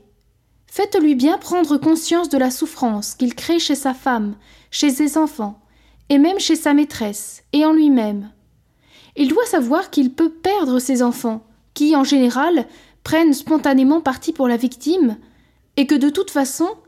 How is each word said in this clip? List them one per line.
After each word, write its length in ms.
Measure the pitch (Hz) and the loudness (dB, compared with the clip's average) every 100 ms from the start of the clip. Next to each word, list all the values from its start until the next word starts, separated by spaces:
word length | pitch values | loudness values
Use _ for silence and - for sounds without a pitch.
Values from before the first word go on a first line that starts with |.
| _ _ _ _ _ _ _ | _ _ _ _ _ _ _
Faites-lui 480 | - 403 392 302 262 | -6 -2 2 2 2
bien 240 | 285 392 | 2 0
prendre 380 | - 359 311 285 | -2 -2 0 0
conscience 520 | 311 320 - 339 339 | 2 0 0 -2 0
de 80 | 269 | 0
la 140 | 254 | 0
souffrance 640 | 254 311 - 247 208 - - | -2 -8 -4 -4 -2 -6 -4
qu'il 180 | 247 | -4
crée 260 | - - 339 | -4 -4 -2
chez 160 | 320 277 | -2 -4
sa 200 | 269 254 | -4 -4
femme, 400 | 269 233 208 208 _ _ _ | -2 -2 -4 -8 _ _ _
chez 220 | - 294 | -2 0
ses 260 | 262 294 320 | 0 0 0
enfants, 420 | 302 269 208 208 _ _ _ _ - | -2 -4 -10 -12 _ _ _ _ 0
et 100 | 285 | 4
même 200 | 320 392 | 4 2
chez 160 | - 320 | 0 0
sa 180 | 294 | 2
maîtresse, 720 | 285 294 - 214 208 - - _ | 2 2 -4 -8 -8 -14 -18 _
et 140 | 285 311 | 0 4
en 80 | |
lui-même. 580 | 320 302 254 214 202 208 _ _ _ _ _ _ _ _ - | 4 4 4 0 -6 -10 _ _ _ _ _ _ _ _ -2
Il 100 | 269 | 0
doit 180 | 349 466 | 2 0
savoir 440 | 349 233 320 381 | 0 0 -2 -2
qu'il 240 | 302 254 | -2 0
peut 160 | - 330 | 0 -2
perdre 500 | 320 370 403 269 247 | -2 -2 -2 0 -2
ses 240 | 254 247 | 0 0
enfants, 420 | 247 240 233 220 - _ _ | 0 -2 -6 -8 -12 _ _
qui, 240 | - 294 294 | -2 2 2
en 80 | 269 | 4
général, 600 | 277 247 240 320 320 - - _ _ | 2 2 0 0 0 -2 -12 _ _
prennent 300 | - 311 330 | -2 2 2
spontanément 680 | 269 - 311 294 269 262 320 | 0 0 0 2 2 4 2
parti 320 | 277 254 - | 0 -6 -6
pour 160 | 320 254 | -2 0
la 80 | 233 | 0
victime, 640 | 247 - 294 370 247 214 - _ _ _ _ - | -2 -4 -2 0 0 -2 -14 _ _ _ _ -2
et 100 | 269 | 0
que 100 | 294 | 2
de 140 | 285 | 2
toute 220 | 320 403 | 0 -4
façon, 380 | 294 269 - 349 453 | -2 -2 -2 -6 -6